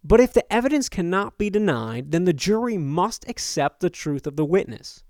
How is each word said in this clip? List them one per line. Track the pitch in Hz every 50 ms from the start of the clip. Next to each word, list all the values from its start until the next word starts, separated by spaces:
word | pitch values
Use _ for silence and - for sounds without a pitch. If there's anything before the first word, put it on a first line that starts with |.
But | - 147 196 233
if | 254 240
the | - 226 - _
evidence | - 233 240 269 302 294 254
cannot | - - - 170 170 185 196 208 220 _
be | _ 214 208
denied, | 190 208 214 190 143 117 113 113 113 120 139 143
then | 156 165 180
the | 180 160
jury | 135 - 185 208 220 240 240 226
must | 185 151 139 147 170 185 226 220 - -
accept | - 233 - - - - 160 139 147 _ _
the | - 175
truth | - - - 156 143 143 -
of | 151 139
the | 151 156
witness. | 143 175 196 - - 113 - - - - - - -